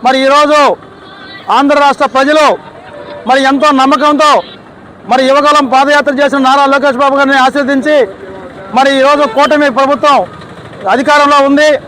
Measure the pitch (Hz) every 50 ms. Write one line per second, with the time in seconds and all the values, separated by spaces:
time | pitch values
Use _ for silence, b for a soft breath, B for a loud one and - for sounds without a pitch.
0 | - 247 262 262 269 269 277 294 302 285 302 302 285 262 180 - - - - -
1 | - - - - - - - - - - 196 233 277 285 294 294 285 285 269 -
2 | 294 254 - 262 269 269 302 311 302 269 202 - - - - - - - - -
3 | - - - - - 214 247 269 269 269 277 277 247 302 294 262 262 269 294 285
4 | 269 294 294 277 311 302 277 208 - - - - - - - - - - - -
5 | - - 226 254 269 262 269 285 285 294 294 302 285 247 247 262 277 277 294 294
6 | 285 285 285 254 285 277 277 277 269 254 262 277 277 269 277 277 277 285 262 240
7 | 285 277 269 277 277 269 277 269 262 262 262 285 285 247 277 269 226 302 302 294
8 | 247 190 190 - - - - - - - - - - - - 240 269 277 277 269
9 | 262 277 294 285 294 269 - 262 285 294 302 294 294 285 247 240 277 269 285 277
10 | - 294 285 247 185 170 - - - - - - - - - - 202 196 196 247
11 | 269 262 294 294 294 285 294 285 277 277 285 285 302 302 294 262 -